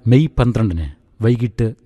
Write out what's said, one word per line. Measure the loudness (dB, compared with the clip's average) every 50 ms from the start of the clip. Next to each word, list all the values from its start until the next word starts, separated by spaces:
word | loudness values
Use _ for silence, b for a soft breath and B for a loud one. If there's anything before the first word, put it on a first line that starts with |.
| 0
മെയ് | 2 4 4 4 2 0 0
പന്ത്രണ്ടിന് | 0 0 0 0 -2 -2 -2 -4 -6 -8 -10 _ _ _ _ -4
വൈകിട്ട് | 0 0 0 0 -2 -4 -4 -4 -4 -4 -6 _ -4